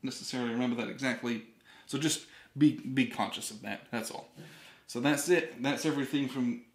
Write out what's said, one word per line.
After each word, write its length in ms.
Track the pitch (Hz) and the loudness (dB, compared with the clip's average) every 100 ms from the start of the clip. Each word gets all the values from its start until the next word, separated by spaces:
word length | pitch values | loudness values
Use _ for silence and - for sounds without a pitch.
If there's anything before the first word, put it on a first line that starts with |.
necessarily 480 | 139 123 - 127 120 | -6 -8 -8 -4 -2
remember 260 | 117 123 120 | 0 0 0
that 120 | 107 | -4
exactly, 580 | 95 131 120 120 117 - _ - - - | -2 -2 -2 -2 -4 -6 _ -20 -20 -6
so 120 | 147 | -2
just 300 | 156 - - - - 135 | 0 0 -6 -20 -14 6
be, 200 | 147 - | 6 6
be 300 | - 131 120 | -2 0 0
conscious 440 | - 98 - - | 2 -2 -2 -8
of 100 | 107 | -10
that, 240 | 101 101 - | -8 -8 -6
that's 180 | 120 - | -6 -6
all. 200 | - - - - - - - - | -10 -14 -18 -18 -18 -20 -20 -8
So 140 | 120 | 0
that's 260 | 135 147 - | 2 2 6
it, 340 | 175 - 117 | 4 4 -2
that's 240 | 131 143 151 | -2 0 0
everything 440 | 139 131 147 135 | 0 0 0 0
from 320 | 131 123 113 - | 0 0 0 -6